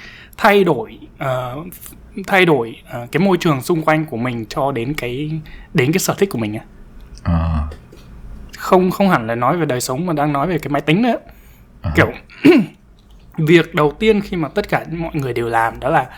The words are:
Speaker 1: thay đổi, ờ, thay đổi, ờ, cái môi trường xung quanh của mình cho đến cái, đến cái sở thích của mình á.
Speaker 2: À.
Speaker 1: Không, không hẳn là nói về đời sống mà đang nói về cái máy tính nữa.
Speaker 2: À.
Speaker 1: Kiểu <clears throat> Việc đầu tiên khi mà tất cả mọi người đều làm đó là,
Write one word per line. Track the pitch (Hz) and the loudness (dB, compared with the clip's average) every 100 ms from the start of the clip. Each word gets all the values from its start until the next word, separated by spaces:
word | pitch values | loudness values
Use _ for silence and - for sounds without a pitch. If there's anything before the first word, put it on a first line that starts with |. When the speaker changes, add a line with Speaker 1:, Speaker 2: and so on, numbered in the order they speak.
| - - - - | -20 -20 -20 0
Speaker 1:
thay | - 202 | 4 4
đổi, | 180 123 110 - - - | 4 2 -4 -12 -20 -8
ờ, | 139 127 127 135 180 - - - - - 190 | -6 -4 -6 -10 -14 -18 -20 -20 -18 -14 0
thay | 196 180 | 2 4
đổi, | 143 117 117 - | 2 0 -10 -14
ờ, | 127 120 | -12 -4
cái | 147 | 0
môi | 196 180 | 2 2
trường | 170 135 | 2 0
xung | 123 170 | 0 0
quanh | 156 156 151 | 2 0 0
của | 113 | -4
mình | 123 120 110 | -4 -4 -6
cho | - 139 | -4 -2
đến | 120 117 | -2 -4
cái, | 151 120 127 151 156 156 - - | -4 -6 -6 -6 -8 -10 -16 -4
đến | - 123 | 0 2
cái | 180 | 2
sở | - - | 0 0
thích | 202 | -2
của | 123 | -2
mình | 107 | -4
á. | 107 - - - - - - | -6 -12 -20 -20 -20 -20 -8
Speaker 2:
À. | - 85 82 78 76 - - - - - - - - - | -2 0 0 -2 -4 -8 -18 -20 -20 -20 -18 -18 -18 -12
Speaker 1:
Không, | - 185 185 | 0 2 4
không | 175 196 | 2 2
hẳn | 151 110 | 2 0
là | |
nói | 117 123 175 | 0 0 0
về | 151 | 0
đời | 127 | -2
sống | - 131 180 | -2 -4 -2
mà | |
đang | 151 151 | 0 0
nói | 143 160 | 0 0
về | 165 | -2
cái | 143 | -2
máy | 143 | -2
tính | 151 175 | 2 2
nữa. | 247 - - - - - - - | 2 0 -6 -20 -20 -20 -20 -10
Speaker 2:
À. | - - | -2 2
Speaker 1:
Kiểu | - - - - | 2 -2 -16 2
<clears throat> | 277 320 170 - - - - - - - | 6 6 4 -6 -20 -20 -20 -20 -12 -2
Việc | 151 170 165 | 4 4 4
đầu | 175 151 143 | 2 0 2
tiên | 220 208 | 2 2
khi | 196 180 | 0 -4
mà | 143 | -4
tất | - 202 | -4 -2
cả | 156 - | -2 -4
mọi | 165 165 | -8 -6
người | 156 131 | -6 -4
đều | 117 117 | -4 -2
làm | 117 113 117 | 0 0 -2
đó | 127 | 0
là, | 151 127 | 0 -2